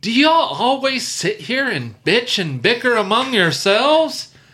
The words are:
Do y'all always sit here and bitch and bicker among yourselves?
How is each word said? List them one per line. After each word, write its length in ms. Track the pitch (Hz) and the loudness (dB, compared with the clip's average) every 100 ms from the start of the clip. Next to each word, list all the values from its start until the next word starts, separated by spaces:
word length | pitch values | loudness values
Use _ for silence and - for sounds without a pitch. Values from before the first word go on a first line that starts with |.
Do 100 | 202 | 0
y'all 440 | 233 302 330 302 | 2 4 4 0
always 520 | 143 233 269 269 262 - | -2 0 0 0 -4 -6
sit 360 | - 175 208 | -4 -4 -4
here 260 | 139 254 269 | -4 -4 -2
and 340 | 185 117 104 | -4 -6 -6
bitch 340 | - 214 240 - | 0 0 0 -4
and 240 | 170 131 | -4 -2
bicker 320 | 139 233 247 | 0 0 0
among 400 | 233 196 220 262 | 0 2 0 0
yourselves? 1000 | 240 170 135 196 202 269 311 320 - - - _ | 0 0 0 2 2 4 2 2 -4 -14 -18 _